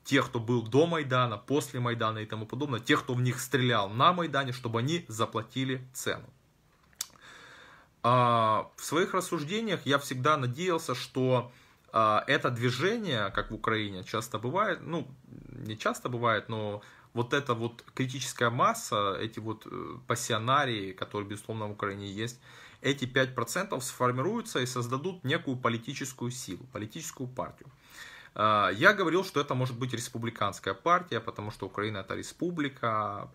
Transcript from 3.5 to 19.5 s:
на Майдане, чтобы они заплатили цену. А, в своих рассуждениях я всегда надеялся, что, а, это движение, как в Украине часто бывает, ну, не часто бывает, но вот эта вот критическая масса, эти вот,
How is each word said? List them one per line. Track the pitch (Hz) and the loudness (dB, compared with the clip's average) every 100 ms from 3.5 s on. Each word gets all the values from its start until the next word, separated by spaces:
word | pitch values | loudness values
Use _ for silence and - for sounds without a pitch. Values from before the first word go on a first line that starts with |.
| 135 127 110 98 | 2 4 4 2
на | 110 160 | 4 4
Майдане, | 180 160 139 131 | 4 0 -2 -2
чтобы | 120 117 117 | -4 -2 0
они | 135 170 143 | 0 -2 -2
заплатили | 110 110 113 - 131 131 127 - | -2 -2 -2 -4 -4 -2 -4 -8
цену. | - 110 - - - _ _ _ _ _ - - - - - - - - - _ _ | -6 -4 -4 -8 -20 _ _ _ _ _ -14 -14 -16 -20 -20 -20 -20 -20 -20 _ _
А, | 120 127 120 117 110 104 - - | 4 6 6 6 6 4 0 -8
в | |
своих | - 151 202 | 0 2 2
рассуждениях | 185 175 170 143 214 220 156 | 0 -2 -2 -2 -2 -2 -2
я | 127 139 | 2 2
всегда | - 127 147 151 | 0 0 2 2
надеялся, | 123 123 180 165 - | 0 -2 0 0 -2
что, | 127 - 135 127 123 120 - - _ _ | -6 -4 0 4 4 0 -10 -20 _ _
а, | 113 107 107 - | 4 4 4 4
это | 151 143 | 2 2
движение, | 117 123 127 185 233 190 117 98 | 0 0 2 0 0 0 0 0
как | 104 - | -2 -4
в | |
Украине | 110 113 110 104 92 | -2 0 0 -2 -6
часто | 92 110 - 107 | -6 -4 -4 -4
бывает, | 120 180 214 165 | -2 0 0 -2
ну, | 143 165 - - - - - | -4 -6 -6 -12 -20 -18 -14
не | - - 107 | -10 -10 -4
часто | 220 240 131 | -2 -2 -4
бывает, | 120 117 107 - | 0 2 0 -2
но | 110 104 104 - - - | -4 -4 -6 -12 -20 -6
вот | 117 123 | -4 0
эта | 143 131 | 0 0
вот | 113 117 - - | 0 -2 -6 -8
критическая | - 131 139 - - 117 | -4 -2 -4 -6 0 2
масса, | 123 202 226 - 107 101 92 | 4 2 0 -2 0 0 0
эти | 110 110 | -4 -6
вот, | 110 | -8